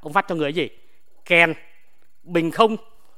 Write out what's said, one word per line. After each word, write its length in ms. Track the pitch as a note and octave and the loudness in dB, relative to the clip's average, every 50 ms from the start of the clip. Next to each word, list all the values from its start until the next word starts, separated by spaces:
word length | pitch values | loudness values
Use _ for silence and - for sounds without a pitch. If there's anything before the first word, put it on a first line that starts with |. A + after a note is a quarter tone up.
Ông 120 | - D3+ D3+ | -12 0 0
phát 120 | G3 F#3+ | 0 0
cho 80 | - F3+ | 2 0
người 180 | D#3+ D3+ C#3+ D#3 | 0 0 0 0
gì? 160 | F3 C#3+ - - - - - - - - - - - - | 0 -2 -2 -4 -12 -16 -16 -16 -16 -16 -16 -16 -16 0
Kèn, 280 | - F3 E3+ E3+ E3 D3+ - - - - - - - - - - - - - - | 4 6 6 6 6 4 -4 -8 -14 -16 -16 -16 -16 -16 -16 -16 -16 -16 -16 -12
bình 280 | E3 F3+ E3+ E3 E3 | -2 0 2 2 2
không 260 | D#3+ - A3+ G#3+ A3 G#3+ - - - - - - - | 6 6 6 6 6 0 -6 -12 -16 -16 -16 -16 -16